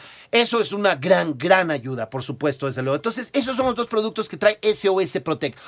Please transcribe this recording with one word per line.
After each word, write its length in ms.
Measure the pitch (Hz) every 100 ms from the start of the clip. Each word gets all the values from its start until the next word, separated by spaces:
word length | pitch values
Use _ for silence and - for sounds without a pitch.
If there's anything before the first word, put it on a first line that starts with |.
| - - -
eso 280 | 233 233 233
es 120 | 208
una 220 | 202 202
gran, 420 | 147 170 175 170 127
gran 340 | 170 185 170
ayuda, 380 | 143 131 123 110
por 140 | 131
supuesto, 440 | 131 - 147 131 135
desde 140 | 127
luego. 160 | 131 147
Entonces, 320 | 233 240 233
esos 200 | 277 247
son 120 | 262 262
los 80 |
dos 120 | 240 233
productos 420 | 220 214 - 208
que 100 | 165
trae 200 | 208 214
S 260 | 214 208 196
O 120 | 190
S 200 | 180 185
Protect. 380 | - 151 139 -